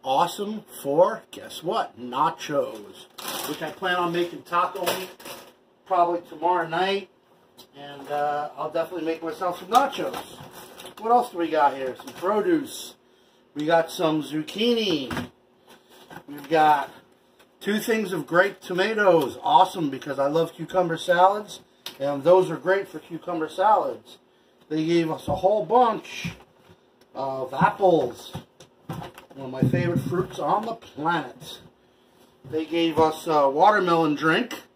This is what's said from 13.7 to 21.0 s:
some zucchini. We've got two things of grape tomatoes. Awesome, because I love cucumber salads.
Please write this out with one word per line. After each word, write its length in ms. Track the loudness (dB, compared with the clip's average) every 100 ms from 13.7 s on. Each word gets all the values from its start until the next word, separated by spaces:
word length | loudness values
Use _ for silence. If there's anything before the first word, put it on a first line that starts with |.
| 2 2
some 320 | -2 0 0
zucchini. 1040 | -2 -6 -6 -2 0 0 0 -2 -4 -8 -10 _ _ _ _ -20 _ -20 -20 -20 -16
We've 200 | -16 -2
got 400 | 4 4 4 0 -12 _ _ _ _ _ _
two 180 | -2 -2
things 340 | 0 -2 -2
of 140 | -4 0
grape 340 | 2 2 -2
tomatoes. 800 | -6 -2 0 4 6 6 4 -4
Awesome, 480 | 4 6 4 2 -6
because 280 | -6 -8 -2
I 100 | 0
love 260 | 0 -2
cucumber 420 | -4 -4 0 0
salads. 640 | -2